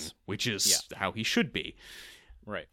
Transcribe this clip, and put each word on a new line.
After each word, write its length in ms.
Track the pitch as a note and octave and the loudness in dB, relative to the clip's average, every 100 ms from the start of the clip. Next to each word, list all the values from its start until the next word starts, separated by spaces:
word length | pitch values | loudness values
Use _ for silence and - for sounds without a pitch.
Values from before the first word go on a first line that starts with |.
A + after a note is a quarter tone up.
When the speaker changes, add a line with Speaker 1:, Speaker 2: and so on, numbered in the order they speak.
Speaker 1:
Yes. 140 | D2+ - - | -8 -10 -6
Speaker 2:
which 220 | G2+ A#2+ | -2 0
is 340 | G2 - - - | 2 4 4 0
Speaker 1:
Yeah. 80 | - | -2
Speaker 2:
how 140 | F#2+ | -2
he 100 | G#2+ | 0
should 300 | A2 A#3+ D#3+ | 2 4 2
be. 240 | E2+ E2+ - - - - - - - | 0 -6 -10 -18 -16 -18 -20 -20 -18
Speaker 1:
Right. 220 | - F#2+ - | -8 -8 -6